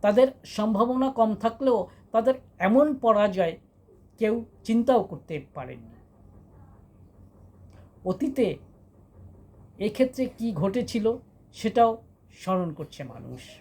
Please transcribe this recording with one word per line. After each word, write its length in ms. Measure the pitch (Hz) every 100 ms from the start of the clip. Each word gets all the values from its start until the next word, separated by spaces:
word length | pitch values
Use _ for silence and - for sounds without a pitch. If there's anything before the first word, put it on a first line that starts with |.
তাদের 260 | 208 208 262 -
সম্ভাবনা 680 | - - 214 202 240 254 269
কম 240 | 254 220 202
থাকলেও 520 | 226 226 269 226 - - -
তাদের 220 | 220 226 262 - _
এমন 360 | 185 240 302 269
পরাজয় 600 | 226 214 208 185 170 - _ _ _ - - _
কেউ 260 | 214 233 226 -
চিন্তাও 400 | - 226 247 247
করতে 420 | - 160 - 156 -
পারেননি। 440 | - 127 127 113 - - _ - - - - - - - - - - - - - - - - - - 185
অতীতে 520 | 180 262 269 220 147 - - - - - - - - - - - -
এক্ষেত্রে 460 | 208 208 262 262 254
কী 280 | - 226
ঘটেছিল 640 | 170 190 220 220 233 214 254 - _ -
সেটাও 440 | - 220 233 226 226 - _ _
স্মরণ 420 | - - 185 175
করছে 300 | 151 147 -
মানুষ। 380 | 135 117 123 123 - -